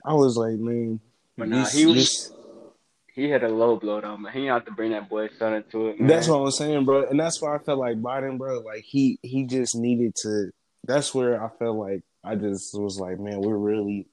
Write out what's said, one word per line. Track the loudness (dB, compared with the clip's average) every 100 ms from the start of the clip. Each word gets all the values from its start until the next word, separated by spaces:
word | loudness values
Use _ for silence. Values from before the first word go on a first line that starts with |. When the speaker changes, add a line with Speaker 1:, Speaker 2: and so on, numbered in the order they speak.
Speaker 1:
I | 2
was | 6 6 4
like, | 0 -2
"Man, | -2 -2 -2 -6 _ _ _ -8
Speaker 2:
But | -2
nah, | 0
Speaker 1:
this, | 2
Speaker 2:
he | 6 6
was, | 6
Speaker 1:
this" | 4 0 -8 -16 -20 -20 -20 _ _ _ _
Speaker 2:
he | -4 0
had | 2
a | 2
low | 2 4 2
blow | 0 -4
though, | -6 -10
man. | -10
He | -6 0
had | -2 -2
to |
bring | -6 -4
that | -4 -4
boy's | -6 -6 -2
son | -2
into | -2 -4 -4 -4
it, | 2
man. | 4
Speaker 1:
That's | 6 4
what | 2
I'm | 2
saying, | -2 0 2
bro. | 4 4 4
And | 2
that's | 0 -2
why | -4
I | -4
felt | -2 -2
like | -2 -2
Biden, | -4 -4 -6 -6
bro, | -6 -6
like, | -8 -14
he, | -4 2 2 2
he | -4 -4
just | -2 -2 -2 0
needed | 0 2 0 -2
to, | -2 -2 -4 -8 _ _
that's | 0 0 0
where | 0 0 0
I | -4 -4
felt | -4 -4
like, | -4 -6 -10 _
I | -6 -4
just | -2 -4 -6 -6
was | -6 -6
like, | -8 -8
"Man, | -6 -4
we're | -2 0
really, | 0 0 -2 -6 -6